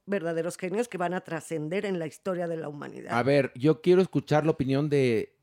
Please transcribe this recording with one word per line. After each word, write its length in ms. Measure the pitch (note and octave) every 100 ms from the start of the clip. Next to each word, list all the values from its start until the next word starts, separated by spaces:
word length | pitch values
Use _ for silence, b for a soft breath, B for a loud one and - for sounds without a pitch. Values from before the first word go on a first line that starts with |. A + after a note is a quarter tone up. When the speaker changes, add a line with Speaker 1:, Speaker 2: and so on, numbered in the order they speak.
Speaker 1:
verdaderos 520 | - G3 E3 E3 E3+ -
genios 320 | F#3 G3 A#3+
que 100 | F3+
van 160 | F3
a 60 | F3+
trascender 680 | - E3 - D#3+ D3+ F#3 G#3
en 140 | F3+
la 80 | D#3+
historia 400 | - G3 F3 E3+
de 80 | E3
la 120 | D3+
humanidad. 480 | D3 C#3 G#2 - A#2
Speaker 2:
A 60 |
ver, 300 | A#2+ C#3+ B2
yo 280 | C3 C#3+ D3+
quiero 200 | F3+ F3+
escuchar 420 | F#3 - - D3+ D3+
la 40 |
opinión 380 | - B2+ C3+ D3+
de, 480 | C#3+ C3 A2 - _